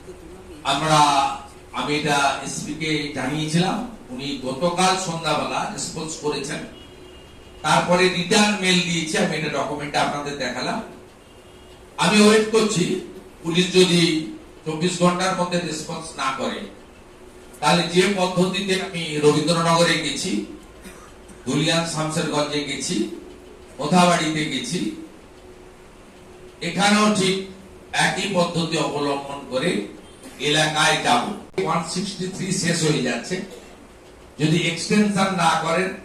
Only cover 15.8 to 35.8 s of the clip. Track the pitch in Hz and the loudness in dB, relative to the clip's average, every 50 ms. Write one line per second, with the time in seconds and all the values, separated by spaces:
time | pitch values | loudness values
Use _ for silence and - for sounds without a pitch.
15.8 | - - 165 156 - - - - 135 135 131 127 120 120 101 - 104 - - - | -8 -8 -10 -10 -10 -12 -8 -6 -4 -4 -4 -4 -6 -6 -6 -8 -12 -14 -16 -20
16.8 | - - - - - - - - - - - - - - - - 147 151 175 175 | -20 -20 -20 -20 -20 -20 -20 -20 -20 -20 -20 -20 -20 -20 -12 -2 2 2 2 2
17.8 | 165 170 175 180 190 208 202 185 175 - 151 170 185 185 185 196 202 190 185 - | 2 2 4 4 4 4 2 0 0 0 2 2 2 2 2 -2 -2 -2 -2 -2
18.8 | - - - 170 160 151 151 147 147 147 147 151 147 165 170 165 165 170 165 170 | -2 -6 -6 -8 -6 -4 -2 2 4 4 4 4 2 2 0 2 2 2 4 4
19.8 | 170 - 165 160 147 139 - - - 185 208 208 - - - - - - - - | 4 4 2 0 -2 -4 -6 -4 -4 -2 -2 -4 -4 -8 -12 -18 -20 -20 -20 -20
20.8 | - - - - - - - - - - - - - 123 143 151 160 170 165 165 | -20 -20 -20 -20 -20 -20 -20 -20 -20 -20 -20 -12 -6 -2 0 0 2 2 0 0
21.8 | 165 - 151 156 156 151 156 165 143 135 143 147 147 147 147 147 143 135 - - | -2 -2 -4 -4 -4 -2 -2 -2 -2 0 0 0 -2 0 -2 -4 -4 -4 -6 -6
22.8 | - - 180 - 349 - - - - - - - - - - - - - - - | -4 -4 -2 -2 -2 -4 -4 -12 -16 -18 -20 -20 -20 -20 -20 -20 -20 -20 -12 -6
23.8 | 135 151 180 180 175 180 170 165 160 156 156 151 151 - - 123 120 - 170 170 | -2 2 6 6 6 6 6 4 2 0 0 -2 -2 -2 -4 -6 -6 -4 -4 -4
24.8 | - - - - - - - - - - - - - - - - - - - - | -4 -4 -6 -10 -16 -18 -20 -20 -20 -20 -20 -20 -20 -20 -20 -20 -20 -20 -20 -20
25.8 | - - - - - - - - - - - - - - - - - 170 165 180 | -20 -20 -20 -20 -20 -20 -20 -20 -20 -20 -20 -20 -20 -20 -16 -10 -8 -6 -2 2
26.8 | 202 208 208 214 214 208 - 180 190 185 190 - - - - - - - - - | 4 4 6 6 6 4 4 4 2 2 0 0 -4 -10 -14 -18 -20 -20 -20 -20
27.8 | - - - - - - - 185 196 196 185 175 165 - - 165 165 156 160 156 | -16 -6 -2 0 0 0 0 -2 -4 0 2 2 0 2 0 -2 -2 -2 -2 -2
28.8 | 147 - 135 147 143 143 135 131 - - 135 135 131 120 127 131 - 180 - - | -2 -2 -2 -2 -2 -2 -2 -4 -6 -10 -12 -12 -10 -4 -4 -2 0 0 -2 -2
29.8 | - - - - - - - - - - - 120 135 147 151 156 156 151 151 151 | -4 -6 -12 -18 -20 -20 -20 -20 -20 -18 -12 -4 -2 0 2 2 2 2 2 2
30.8 | - 156 - - 147 143 143 - - 202 - - - - - 190 190 156 170 170 | 2 2 2 2 2 2 2 2 2 -2 -6 -10 -12 -8 -4 -4 -2 0 0 -2
31.8 | 170 - - 180 208 - - - 185 180 - - 185 - - - 165 170 165 151 | -2 -4 -6 -6 -6 -6 -6 -6 -6 -6 -6 -6 -4 -2 -2 0 0 0 0 2
32.8 | 156 151 135 123 123 120 120 117 - - 185 - - - - - - - - - | 2 2 2 2 0 -2 -4 -4 -4 -6 -6 -8 -8 -10 -14 -18 -20 -20 -20 -20
33.8 | - - - - - - - - - - - - 151 156 170 170 - 170 165 - | -20 -20 -20 -20 -20 -20 -20 -20 -20 -16 -6 -2 2 2 2 2 2 0 -2 -4
34.8 | - - 208 208 208 208 196 185 190 190 185 175 165 165 160 160 160 165 165 180 | -2 2 4 4 4 4 4 2 2 2 2 2 2 2 2 2 0 0 0 0